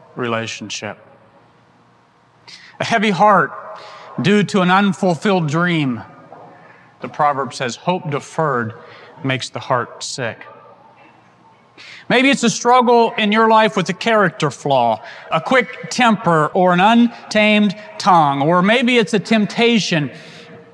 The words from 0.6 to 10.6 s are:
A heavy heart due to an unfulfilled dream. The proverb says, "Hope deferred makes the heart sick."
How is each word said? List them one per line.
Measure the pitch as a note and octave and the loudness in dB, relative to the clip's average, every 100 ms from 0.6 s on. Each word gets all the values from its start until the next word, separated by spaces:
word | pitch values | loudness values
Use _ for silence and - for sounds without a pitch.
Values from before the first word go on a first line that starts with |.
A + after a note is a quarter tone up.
| G#2 - G#2 F#2 - _ _ _ _ _ _ _ _ _ _ _ _ _ - - - - | -12 -12 -12 -14 -20 _ _ _ _ _ _ _ _ _ _ _ _ _ -20 -20 -18 -10
A | |
heavy | - A3+ G#3+ | -2 0 0
heart | F3 G#3+ F#3+ C3+ - - - - - - - | 2 4 4 2 -4 -18 -18 -20 -20 -16 -4
due | D3 G#3 | 0 2
to | F#3+ G3+ | 2 0
an | F3+ | 2
unfulfilled | F#3+ G3+ E3 F#3+ D#3+ G#3+ F#3 D3+ | 2 2 0 -2 0 0 0 0
dream. | D#3+ F3 E3 C#3 A2+ - - - - - - - - _ _ | -2 0 0 -2 -4 -12 -20 -20 -20 -20 -20 -20 -20 _ _
The | B2+ | -12
proverb | - D3 C3 A#2+ | -2 0 0 -4
says, | - B2+ | -6 -8
"Hope | A#2 - F3+ D#3+ | -6 -4 -4 -4
deferred | C#3 - - D#3 B2 A2 - - - - - | -8 -6 -4 -2 -2 -4 -8 -20 -20 -20 -10
makes | C3+ C3 - | -4 -4 -6
the | A#2+ | -10
heart | - B2+ A2+ - | -4 -4 -4 -10
sick." | - - A#2 - - - | -14 -8 -8 -10 -18 -20